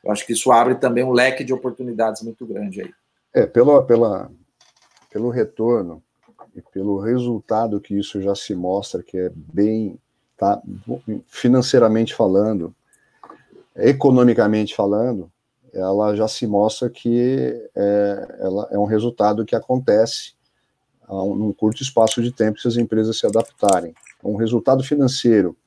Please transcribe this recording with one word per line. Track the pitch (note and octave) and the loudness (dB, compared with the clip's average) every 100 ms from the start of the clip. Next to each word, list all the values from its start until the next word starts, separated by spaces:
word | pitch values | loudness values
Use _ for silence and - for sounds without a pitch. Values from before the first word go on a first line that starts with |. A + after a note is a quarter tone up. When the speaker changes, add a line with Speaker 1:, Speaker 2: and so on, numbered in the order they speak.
Speaker 1:
Eu | - | -4
acho | G#2 - | -6 -4
que | |
isso | A#2 C3 | -2 4
abre | A#2+ B2 C3 | 4 4 2
também | C3 A#2+ | 0 0
um | C3 | 2
leque | B2 C3 C3 | 2 2 0
de | B2+ | -6
oportunidades | B2+ B2+ A#2 B2 A2 A2+ G#2+ | -4 -6 -8 -10 -4 -4 -4
muito | A2+ A2+ A2+ | -12 -14 -12
grande | G2+ G#2 F#2 | -10 -10 -10
aí. | F#2 _ _ _ _ | -14 _ _ _ _
Speaker 2:
É, | - G#2+ | 0 2
pelo, | A#2+ C3+ E3 | 4 6 6
pela, | - A#2 A2+ F#2+ - - _ _ _ _ _ _ _ | 6 2 2 -2 -8 -20 _ _ _ _ _ _ _
pelo | G#2+ A#2+ | -6 -4
retorno | B2 G#2+ - A2+ A#2+ F2+ E2 _ _ _ _ - - | -2 -4 -2 0 0 -2 -12 _ _ _ _ -20 -20
e | |
pelo | - G2 G2+ G2 | -14 -8 -4 -2
resultado | G#2+ B2+ B2 A2+ - A2 A2+ G#2 | -2 -2 -2 -6 -4 -2 -2 -4
que | - G2+ | -4 -4
isso | G2+ G2+ | -4 -4
já | G2 | -4
se | G2 - F#2 | -4 -6 -6
mostra, | F2+ G2 G2+ F2+ | -2 -4 -4 -10
que | - F#2 | -8 -6
é | F2+ | -6
bem, | - D#2 E2 G#2 A2 G#2 - _ _ _ _ | -8 -8 0 0 0 -4 -10 _ _ _ _
tá, | G2 G2+ G2 F#2+ A#2 B2 - G#2+ - | -2 -2 -6 -16 -12 -10 -8 -10 -10
financeiramente | - B2 B2+ B2 C3 A2+ A2 A2+ - | -2 4 4 4 4 4 4 0 0
falando, | G#2+ F#2+ G#2+ G#2 E2 _ _ _ _ _ - - _ - _ - | 2 4 2 -2 -6 _ _ _ _ _ -20 -20 _ -20 _ 0
economicamente | A2+ C#3 C#3+ B2+ B2 A2+ G#2+ G#2+ G#2 - | 2 4 4 6 6 4 2 2 -2 -2
falando, | G2+ G#2 B2 A2 E2 _ _ _ _ | 0 0 -2 -4 -10 _ _ _ _
ela | G2 F#2 G2 G#2+ G#2 | -6 -2 0 0 0
já | A2 | -2
se | - A2+ | -4 -2
mostra | G2+ G#2+ - B2 | 0 0 -2 -8
que | - A#2+ A#2+ B2 C3+ B2+ A#2+ A2 - | -4 -2 0 0 0 -4 -6 -10 -4
é, | G2+ G#2 G2+ G2 - - | 0 0 0 -4 -10 -8
ela | G2 G2 G#2 | -4 -4 -4
é | G2+ | -2
um | G#2 | 0
resultado | G#2+ A#2+ A#2+ G#2+ G#2 G#2+ | 0 -2 0 0 0 -2
que | A2+ | -4
acontece | - B2+ C3 G#2 A2+ - - _ _ _ _ _ _ _ _ | -2 -2 2 2 2 -2 -14 _ _ _ _ _ _ _ _
a | G2 | -6
um, | F#2+ G2+ | -4 -2
num | G#2+ | -4
curto | - A2 A2+ | -2 -2 -2
espaço | C3 - A2 - | -4 2 2 2
de | A#2+ | -4
tempo | B2 G#2+ G#2+ | -2 -2 0
se | B2 | -4
as | A#2 | -2
empresas | A2+ A2 A2 A2 | -2 -2 -2 -2
se | A2 | 0
adaptarem. | A2 - _ G#2 F#2 E2+ E2 - _ | 0 -2 _ 0 0 -2 -16 -20 _
Então, | G2+ | -8
um | G#2 | -4
resultado | A2+ A#2 B2 C3+ | -2 0 2 0
financeiro | C3+ D3 C3 C3+ A#2+ A2 F2+ - | 0 0 0 2 2 4 2 -6